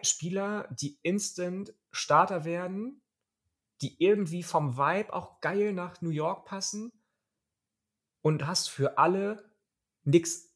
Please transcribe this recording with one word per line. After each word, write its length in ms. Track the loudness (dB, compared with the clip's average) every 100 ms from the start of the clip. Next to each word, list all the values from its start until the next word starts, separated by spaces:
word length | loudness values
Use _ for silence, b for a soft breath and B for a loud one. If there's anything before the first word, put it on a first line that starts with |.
Spieler, 640 | 0 -2 -2 -2 -2 -4 -6
die 300 | -8 -8 -4
instant 720 | -2 0 -2 -4 -4 -4 -8 -14 _
Starter 540 | -8 4 6 6 2 -4
werden, 560 | -4 -4 -6 -8 -10 _ _ _ _ _ _ _ _
die 220 | -8 2
irgendwie 400 | 4 4 2 -4
vom 340 | -2 0 0 2
Vibe 340 | 2 2 -2
auch 280 | -6 -10 -6
geil 320 | -2 0 0
nach 300 | -2 -6 -6
New 80 | -4
York 340 | -2 -2 -4 -8
passen 460 | -8 -6 -6 -10 -14 _ _ _ _ _ _ _ _ _ _ _ _
und 240 | 0 0 -2
hast 240 | -2 -4
für 300 | -2 -2 4
alle 520 | 4 4 -2 -6 -12 _ _ _ _ _
nix 500 | 4 4 4 -4 -12